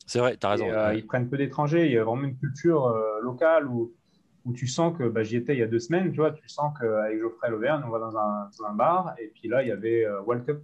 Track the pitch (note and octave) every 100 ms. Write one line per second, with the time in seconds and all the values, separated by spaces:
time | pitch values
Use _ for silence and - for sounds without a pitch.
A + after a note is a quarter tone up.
0 | - A#2+ B2 A2 G2+ G#2 G#2 A2 G#2+ A2
1 | G#2+ B2+ B2 C#3 C3+ - D3 E3+ D#3+ A2+
2 | A2 B2 C#3 B2+ D3 B2+ E3+ D#3 B2 A2+
3 | A2 G#2+ B2 B2 D#3+ E3 C#3 A#2+ A#2 -
4 | _ _ _ _ B2 A#2+ B2 - E3 E3
5 | A#2 A2 G#2+ A#2+ A#2+ C3+ A2 A#2 - F3
6 | F#3 C3+ D#3 D3+ - - D3 D3 A#2 G#2+
7 | G#2+ A2 A2+ - B2 A2 B2+ D3+ A#2+ A2+
8 | A2+ A2 G#2+ G#2 G2+ - G#2+ G#2 C#3+ F3+
9 | E3+ - A2 _ G#2+ B2+ B2 G2+ A2+ A#2
10 | G#2+ G2+ G#2 A#2+ B2 D3